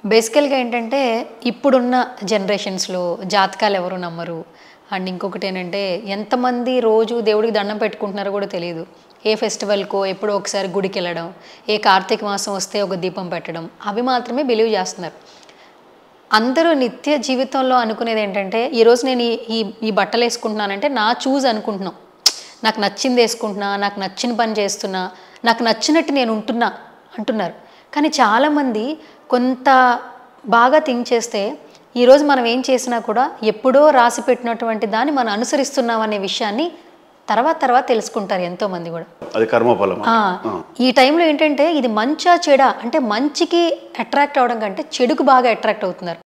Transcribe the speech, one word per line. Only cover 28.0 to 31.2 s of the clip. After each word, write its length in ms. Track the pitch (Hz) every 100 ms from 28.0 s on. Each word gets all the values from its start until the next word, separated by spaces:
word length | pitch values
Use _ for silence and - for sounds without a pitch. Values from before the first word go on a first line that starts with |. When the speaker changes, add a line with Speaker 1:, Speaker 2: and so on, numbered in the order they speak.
| 302
Speaker 1:
చాలామంది 880 | 302 226 220 294 294 269 214 240 311 - - -
కొంత 680 | 247 247 254 269 262 254 240 - - - - 240
బాగా 340 | 226 247 311
థింక్ 340 | 302 240 240
చేస్తే, 440 | 240